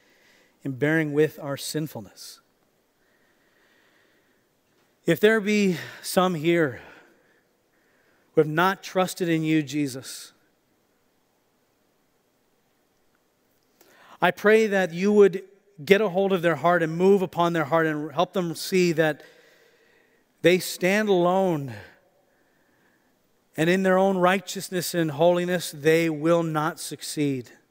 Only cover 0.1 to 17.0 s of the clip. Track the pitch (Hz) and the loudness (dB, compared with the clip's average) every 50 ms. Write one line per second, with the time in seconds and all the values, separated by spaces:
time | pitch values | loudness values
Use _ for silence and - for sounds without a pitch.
0.1 | _ _ _ _ _ _ _ _ _ _ - 143 135 120 143 151 160 165 156 151 | _ _ _ _ _ _ _ _ _ _ -12 -10 -6 -2 -2 0 0 0 0 0
1.1 | 143 147 156 151 - - 165 143 139 - - - - 156 160 147 - 123 101 92 | 0 0 0 0 -2 -6 -10 -10 -10 -8 -8 -8 -8 -8 -8 -8 -10 -14 -16 -18
2.1 | - - - - - - _ _ _ _ _ _ _ _ _ _ _ _ _ _ | -20 -20 -20 -20 -20 -20 _ _ _ _ _ _ _ _ _ _ _ _ _ _
3.1 | _ _ _ _ _ _ _ _ _ _ _ _ _ _ _ _ _ _ _ _ | _ _ _ _ _ _ _ _ _ _ _ _ _ _ _ _ _ _ _ _
4.1 | _ _ _ _ _ _ _ _ _ _ _ _ _ _ _ _ _ _ _ 175 | _ _ _ _ _ _ _ _ _ _ _ _ _ _ _ _ _ _ _ 0
5.1 | 165 - - 214 226 226 190 208 214 208 202 190 175 139 127 - - - - - | 2 4 4 4 4 2 0 0 2 2 2 2 0 -2 -6 -12 -16 -14 -14 -4
6.1 | - 190 180 185 180 151 147 170 170 170 160 135 113 - - - - - - _ | 0 0 2 2 0 -2 -2 0 0 2 0 -2 -4 -8 -14 -20 -20 -20 -20 _
7.1 | _ _ _ _ _ _ _ _ _ _ _ _ _ _ _ _ _ _ _ _ | _ _ _ _ _ _ _ _ _ _ _ _ _ _ _ _ _ _ _ _
8.1 | _ _ _ _ _ 160 151 151 151 160 180 190 190 - - - - 190 185 180 | _ _ _ _ _ 0 0 0 0 0 0 0 0 -2 -8 -6 -4 -2 -2 -2
9.1 | - - 185 170 165 160 160 156 160 156 151 127 135 151 147 135 117 131 123 - | -4 -4 -2 -2 -2 -2 0 0 0 0 -2 -2 -4 -4 -4 -4 -6 -10 -14 -14
10.1 | - - - - - _ _ _ _ _ _ _ _ _ _ _ _ _ _ _ | -16 -18 -18 -20 -20 _ _ _ _ _ _ _ _ _ _ _ _ _ _ _
11.1 | _ _ _ _ _ _ _ _ _ _ _ _ _ _ _ _ _ _ _ _ | _ _ _ _ _ _ _ _ _ _ _ _ _ _ _ _ _ _ _ _
12.1 | _ _ _ _ _ _ _ _ _ _ _ _ _ _ _ _ _ _ _ _ | _ _ _ _ _ _ _ _ _ _ _ _ _ _ _ _ _ _ _ _
13.1 | _ _ _ _ _ _ _ _ _ _ _ _ _ _ _ _ _ _ _ - | _ _ _ _ _ _ _ _ _ _ _ _ _ _ _ _ _ _ _ -20
14.1 | - - 170 180 180 - - 214 220 220 220 208 202 190 185 175 165 175 185 202 | -6 -2 -2 -2 -2 0 2 4 4 4 4 2 0 0 -2 -2 -4 -2 0 2
15.1 | 208 208 202 190 165 190 - - _ _ _ _ _ - 143 143 190 202 220 196 | 6 6 6 6 4 0 -8 -14 _ _ _ _ _ -12 0 2 2 4 4 0
16.1 | 165 190 196 196 190 175 160 175 160 135 139 175 175 175 165 156 160 170 | 0 -2 0 0 0 0 0 0 -2 0 2 2 2 2 0 -2 0 2